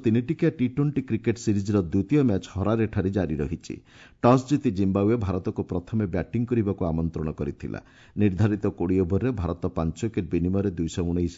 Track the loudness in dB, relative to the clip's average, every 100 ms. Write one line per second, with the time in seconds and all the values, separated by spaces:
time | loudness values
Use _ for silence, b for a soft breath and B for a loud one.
0 | 2 2 2 0 0 0 -2 0 0 -2
1 | -2 -2 0 0 0 0 2 2 2 0
2 | 2 4 4 2 -2 -4 0 0 0 0
3 | 0 0 0 -2 -4 -6 -8 -14 B B
4 | B B 4 6 4 0 0 0 2 2
5 | 2 2 0 -4 -4 -6 -4 -6 -4 -2
6 | -2 -2 -2 -4 0 0 0 0 0 0
7 | -2 -2 -6 -4 -6 -6 -8 -10 B B
8 | B 0 2 4 2 2 -2 -2 0 2
9 | 2 2 0 -2 -4 -4 -4 -2 -4 -2
10 | -4 -4 -2 0 0 0 0 -2 -4 -2
11 | -2 0 -2